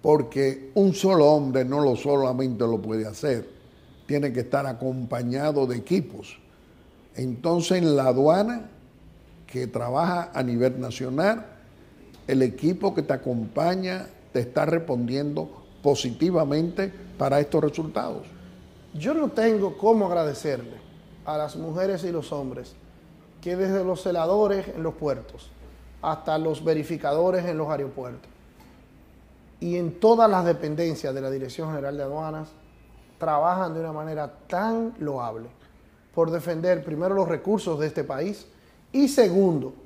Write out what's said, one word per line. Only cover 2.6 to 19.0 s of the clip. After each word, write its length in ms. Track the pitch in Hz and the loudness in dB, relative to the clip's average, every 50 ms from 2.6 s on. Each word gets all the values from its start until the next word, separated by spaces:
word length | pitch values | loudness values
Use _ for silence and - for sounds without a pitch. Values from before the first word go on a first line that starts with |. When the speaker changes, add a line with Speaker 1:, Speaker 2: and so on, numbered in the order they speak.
| 120 | 0
Speaker 1:
lo 160 | 117 117 107 | 0 0 0
puede 240 | 98 107 110 110 107 107 | -2 -2 -4 -4 -4 -6
hacer, 400 | 104 - - 151 131 113 - - - - - - - - - - - - - | -8 -4 -2 -2 -2 -2 -4 -10 -18 -20 -20 -20 -20 -20 -20 -20 -20 -20 -6
tiene 260 | - 143 147 143 143 | -2 -2 0 0 0
que 100 | 123 127 | -2 -4
estar 240 | 117 - - 139 139 | -4 0 0 -2 0
acompañado 1000 | 135 123 117 131 131 131 131 123 117 - 120 120 120 123 135 143 151 147 143 135 123 | -2 -6 -4 -4 -4 -4 -4 -6 -6 -6 -4 -4 -4 -4 -2 0 0 2 2 0 0
de 100 | 123 117 | -2 -4
equipos. 640 | 104 - 175 196 151 - - - - - - - - - - _ - - - - - - _ - - - - | -2 0 0 0 0 -2 -10 -16 -16 -18 -20 -20 -20 -20 -20 _ -20 -20 -20 -20 -20 -20 _ -20 -20 -16 -10
Entonces, 640 | - 127 127 123 120 123 170 170 175 165 - 190 180 | -6 -6 -6 -6 -4 0 0 0 0 2 2 2 4
en 160 | 175 160 147 | 4 4 4
la 100 | 139 131 | 4 4
aduana, 640 | 131 127 127 139 151 165 185 208 226 240 233 - - - - - - _ - - - - - - - - - - - | 4 4 6 6 6 6 6 4 0 -2 -6 -10 -14 -18 -20 -20 -20 _ -20 -20 -20 -20 -20 -20 -20 -20 -20 -20 -10
que 200 | - 127 127 107 | -6 -6 -6 -4
trabaja 640 | - 117 117 123 127 143 170 175 180 175 170 - - | -4 -4 -4 -2 0 0 0 0 0 -2 -4 -4 -4
a 100 | - 131 | -4 -2
nivel 360 | 123 120 117 123 131 123 131 | 0 0 2 2 2 0 -2
nacional, 680 | 123 120 113 - 131 127 127 143 175 202 226 226 226 - - - - - - - - - - - - - - - - - | -8 -8 -8 -8 -6 -4 -2 0 2 2 2 0 -4 -14 -20 -20 -20 -20 -20 -20 -20 -20 -20 -20 -20 -20 -20 -16 -4 0
el 140 | 139 135 | 2 4
equipo 520 | 131 123 98 - - 156 185 180 196 196 190 | 4 2 0 0 0 0 0 2 -2 -2 0
que 80 | - | -2
te 120 | 147 - 143 | -2 -2 -2
acompaña 960 | 131 - 135 123 117 113 - - 143 156 170 180 190 185 185 185 190 - - - - - - - | -2 -2 -4 -4 -4 -4 -4 -2 0 0 0 0 0 -2 -4 -6 -6 -10 -12 -18 -20 -20 -4 -2
te 80 | 127 | -2
está 240 | 120 123 - 151 147 | -2 0 0 0 0
respondiendo 840 | 151 160 165 165 170 135 120 120 117 127 139 147 147 143 156 160 - - - - - - - | 2 0 0 0 -2 -2 -2 -2 -2 -2 -2 -2 -2 -4 -6 -6 -8 -12 -20 -20 -20 -20 0
positivamente 1080 | - 143 143 117 - 127 113 - 156 180 185 165 156 139 143 151 165 170 175 - 190 196 - - - - - - | 2 2 2 2 0 -6 -2 0 0 2 2 2 2 2 2 0 0 -2 -2 -4 -6 -6 -6 -12 -18 -18 -6 -2
para 220 | 139 139 135 147 | 0 2 2 2
estos 240 | 147 143 - 160 151 | 2 2 2 2 2
resultados. 640 | 147 147 - 160 151 - 107 117 - - - - - - - - - - - - - - - - - - | 2 -2 -4 -8 -4 -4 -4 -4 -4 -6 -10 -12 -14 -20 -20 -20 -20 -20 -20 -20 -20 -20 -20 -20 -14 -12
Speaker 2:
Yo 200 | 151 | -6